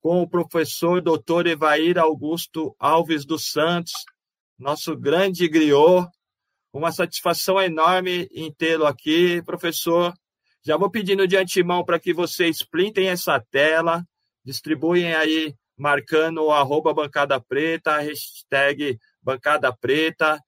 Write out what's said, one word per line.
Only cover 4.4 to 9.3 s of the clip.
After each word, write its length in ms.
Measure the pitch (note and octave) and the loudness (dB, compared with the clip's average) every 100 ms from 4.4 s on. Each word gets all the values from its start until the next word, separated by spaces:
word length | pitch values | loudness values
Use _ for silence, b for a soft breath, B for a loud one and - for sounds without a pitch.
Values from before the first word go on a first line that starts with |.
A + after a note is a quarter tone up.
| _ _ | _ _
nosso 360 | C3 D3 - | -6 -6 -6
grande 540 | C#3+ B2 D#3+ G3 F3 F3 | -4 0 2 2 0 2
griot. 580 | D#3 D3+ C#3+ D#3 F3+ F3 _ _ _ _ _ _ | 4 4 6 8 6 2 _ _ _ _ _ _
Uma 220 | C3+ E3 | -6 -6
satisfação 680 | D#3+ F3 - F3 E3+ - F#3+ | -2 -4 -2 -2 -2 0 0
enorme 720 | F#3+ D#3+ D#3+ F#3 F#3 F3+ - | 0 2 2 2 0 -4 -6
em 220 | - D#3+ | -10 -12
tê-lo 320 | D3+ E3 E3 | -4 -2 2
aqui, 560 | D3+ A#2+ D3+ D#3+ F3 | 0 0 0 2 2